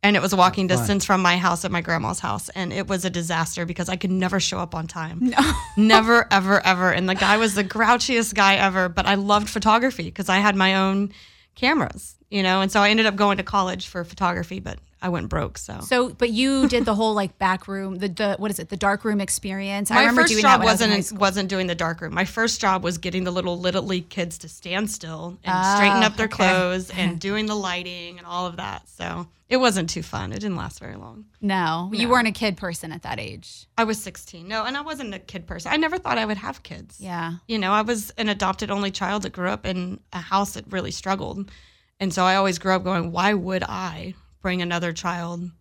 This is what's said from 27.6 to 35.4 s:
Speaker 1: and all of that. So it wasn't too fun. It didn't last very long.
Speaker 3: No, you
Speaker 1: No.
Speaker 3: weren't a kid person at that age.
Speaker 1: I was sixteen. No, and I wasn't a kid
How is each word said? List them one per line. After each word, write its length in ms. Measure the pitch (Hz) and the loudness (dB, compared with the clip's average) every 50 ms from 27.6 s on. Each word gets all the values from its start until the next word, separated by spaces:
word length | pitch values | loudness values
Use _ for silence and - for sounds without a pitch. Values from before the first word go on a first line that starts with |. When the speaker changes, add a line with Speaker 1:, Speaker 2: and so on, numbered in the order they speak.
| 196 185 175 180 180 180 180 175 170 175 175 | -2 -4 -4 -6 -6 -10 -12 -12 -14 -16 -16
Speaker 1:
and 80 | 175 175 | -18 -14
all 220 | 175 175 175 180 | -8 -6 -4 -4
of 100 | 180 170 | -6 -6
that. 320 | 170 - 101 98 - _ _ | -8 -8 -8 -10 -10 _ _
So 380 | - - 175 170 170 - 175 - _ _ _ _ | -14 -10 -8 -8 -6 -8 -8 -10 _ _ _ _
it 80 | 240 | 2
wasn't 340 | 254 254 240 196 190 165 165 | 4 4 4 4 2 -2 -2
too 100 | - 170 | -4 -8
fun. 300 | 160 - - - 95 92 107 | -8 -8 -8 -8 -8 -6 -8
It 60 | 196 | -6
didn't 160 | 208 208 185 | -6 -6 -6
last 220 | 160 156 - - - | -6 -6 -10 -12 -14
very 160 | - - 98 | -16 -16 -16
long. 300 | 98 95 - 226 220 214 _ _ _ | -16 -18 -18 -20 -20 -20 _ _ _
Speaker 3:
No, 500 | 220 202 190 190 175 160 165 165 175 190 214 | -2 0 0 2 2 0 0 -2 -4 -4 -2
you 140 | 220 233 | -2 2
Speaker 1:
No. 60 | 233 247 | 4 4
Speaker 3:
weren't 140 | 247 233 | 4 4
a 40 | 220 | 2
kid 260 | 208 - 233 214 180 | -2 0 -2 -2 -2
person 340 | - - 180 170 - - 160 | -2 -6 -8 -6 -6 -10 -10
at 120 | 156 139 - | -12 -10 -8
that 160 | - - - | -8 -8 -8
age. 480 | 107 - - - - - - - - _ _ | -8 -10 -12 -14 -16 -20 -20 -20 -20 _ _
Speaker 1:
I 60 | - 226 | 0 0
was 180 | 220 220 214 | 0 0 -6
sixteen. 460 | - 196 - - - - - 170 165 | -6 -12 -14 -16 -20 -20 -20 -18 -12
No, 180 | 185 220 220 214 | -8 -6 -4 -4
and 100 | 233 262 | -4 -6
I 60 | 285 | -6
wasn't 320 | 294 320 311 269 269 220 196 | -8 -8 -10 -8 -8 -10 -10
a 60 | 185 | -12
kid 260 | - - - 185 | -14 -12 -14 -14